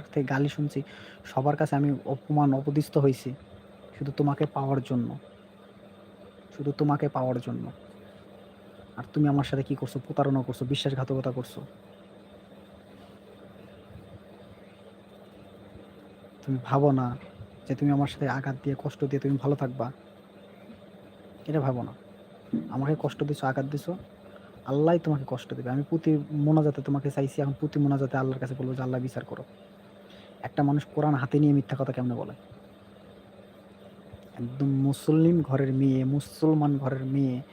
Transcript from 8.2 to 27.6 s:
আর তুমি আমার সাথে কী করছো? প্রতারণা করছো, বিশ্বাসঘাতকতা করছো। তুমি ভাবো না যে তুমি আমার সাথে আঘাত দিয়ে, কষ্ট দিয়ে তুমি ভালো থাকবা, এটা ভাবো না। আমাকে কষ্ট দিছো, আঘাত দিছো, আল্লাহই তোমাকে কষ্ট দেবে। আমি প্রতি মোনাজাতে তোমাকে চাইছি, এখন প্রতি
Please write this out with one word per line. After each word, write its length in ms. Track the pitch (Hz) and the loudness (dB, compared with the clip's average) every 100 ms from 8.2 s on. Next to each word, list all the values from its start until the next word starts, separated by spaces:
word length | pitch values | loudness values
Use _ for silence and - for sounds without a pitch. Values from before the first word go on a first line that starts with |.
| - - - - - - - - | -20 -20 -20 -20 -20 -20 -18 -14
আর 60 | 127 | -6
তুমি 140 | - 147 | 2 4
আমার 160 | 143 | 4
সাথে 200 | 135 135 | 0 -2
কী 120 | 135 135 | -2 -4
করছো? 240 | 127 - | -4 -8
প্রতারণা 420 | - 151 139 135 | -6 -2 2 0
করছো, 240 | 123 - 123 | -2 -4 -4
বিশ্বাসঘাতকতা 680 | 139 143 135 131 135 131 | -2 -2 -2 -2 -2 -2
করছো। 300 | 127 123 - 139 - - - - - - - - - - - - - - - - - - - - - - - - - 98 190 196 - 196 - - - - - - - - - - - - - - - - - - | -6 -8 -12 -16 -20 -20 -20 -20 -20 -20 -20 -20 -20 -20 -20 -20 -20 -20 -20 -20 -20 -20 -20 -20 -20 -20 -20 -20 -20 -20 -20 -20 -20 -20 -20 -20 -20 -20 -20 -20 -20 -20 -20 -20 -20 -20 -20 -20 -20 -20 -14 -6
তুমি 120 | 131 | -6
ভাবো 280 | 127 139 143 | -2 2 4
না 260 | 135 123 123 - - - - - | 4 0 -6 -12 -18 -20 -18 -8
যে 80 | 131 | -2
তুমি 160 | 143 | 2
আমার 160 | 139 139 | 2 0
সাথে 220 | - 139 | -2 -4
আঘাত 260 | 127 139 131 | -2 -4 -6
দিয়ে, 120 | - 135 | -4 -4
কষ্ট 220 | 147 - 139 | -6 -4 -2
দিয়ে 140 | 135 | 0
তুমি 180 | 139 139 | 0 0
ভালো 120 | 135 143 | 0 0
থাকবা, 360 | 135 127 120 131 - - - - - - - - - - - - - - - | -2 -4 -6 -8 -18 -20 -20 -20 -20 -20 -20 -20 -20 -20 -20 -20 -20 -14 -4
এটা 120 | 156 | 0
ভাবো 220 | 131 123 | 0 -2
না। 100 | 117 - - - - - - 113 - | -6 -10 -20 -20 -20 -20 -6 -6 -4
আমাকে 260 | 113 139 151 | -4 -2 0
কষ্ট 240 | 147 - | -2 -4
দিছো, 240 | 143 147 135 | -4 -2 -2
আঘাত 180 | 131 135 | -2 -2
দিছো, 320 | 147 - 185 - - - - - - - | -4 -6 -8 -12 -20 -20 -20 -20 -16 -2
আল্লাহই 340 | 139 156 175 | 2 4 4
তোমাকে 240 | 165 147 131 | 2 -2 -2
কষ্ট 260 | 127 - | -8 -8
দেবে। 160 | - 123 | -8 -4
আমি 140 | 131 143 | -4 -2
প্রতি 280 | 165 160 151 147 | 0 2 2 0
মোনাজাতে 500 | 151 147 156 151 143 | 0 4 6 4 0
তোমাকে 300 | 135 139 143 | -2 -2 0
চাইছি, 300 | 139 139 - | -2 -2 0
এখন 120 | 143 | -2
প্রতি 200 | 135 | -2